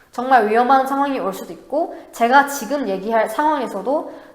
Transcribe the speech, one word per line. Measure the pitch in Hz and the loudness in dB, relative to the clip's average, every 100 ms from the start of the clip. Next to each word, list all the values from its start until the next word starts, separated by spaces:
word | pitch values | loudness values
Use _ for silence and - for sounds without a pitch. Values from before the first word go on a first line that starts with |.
| _ | _
정말 | - 254 262 208 | -6 2 4 4
위험한 | 220 247 269 262 | 2 4 4 2
상황이 | 277 277 262 | 0 -2 -2
올 | 180 | -4
수도 | 185 208 | -6 -12
있고, | 170 - 285 349 - - | -16 -6 -4 -4 -8 -16
제가 | - 233 277 277 | -2 4 4 4
지금 | - 202 285 220 | -2 -6 -4 -4
얘기할 | 190 202 226 214 | -4 -2 0 0
상황에서도 | - 302 302 214 202 202 302 330 - - | 0 0 0 -4 -6 -2 -4 -4 -14 -20